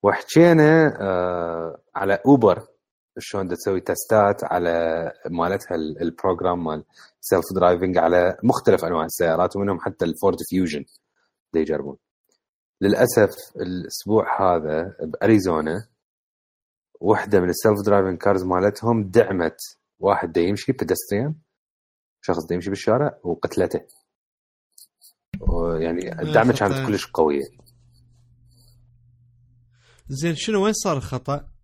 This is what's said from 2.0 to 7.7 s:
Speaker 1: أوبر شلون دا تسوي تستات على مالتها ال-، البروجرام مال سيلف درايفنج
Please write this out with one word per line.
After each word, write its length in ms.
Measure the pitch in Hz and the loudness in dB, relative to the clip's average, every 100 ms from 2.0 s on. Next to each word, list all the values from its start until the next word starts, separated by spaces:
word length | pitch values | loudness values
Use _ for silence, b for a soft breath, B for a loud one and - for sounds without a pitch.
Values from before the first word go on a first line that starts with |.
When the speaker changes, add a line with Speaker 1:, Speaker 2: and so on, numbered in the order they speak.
| 98 98 131 | -2 0 6
Speaker 1:
أوبر 420 | 139 110 87 - _ _ _ _ - | 6 6 4 -4 _ _ _ _ -16
شلون 280 | - 101 92 | -8 -6 -4
دا 80 | 87 | -4
تسوي 260 | - 95 | -2 -4
تستات 640 | - 87 - 110 101 101 | -4 -6 0 2 4 0
على 640 | - 87 87 85 82 80 85 - - | -4 -2 0 0 -2 -2 -6 -10 -10
مالتها 460 | 85 85 98 - 85 | -4 -2 -4 -4 -6
ال-، 260 | 78 76 | -6 -6
البروجرام 640 | 85 82 95 87 90 90 | -6 -4 -4 -2 -2 -2
مال 220 | 80 78 - b b _ | -4 -8 -10 b b _
سيلف 240 | - 95 82 92 | -2 0 0 2
درايفنج 420 | 90 | 2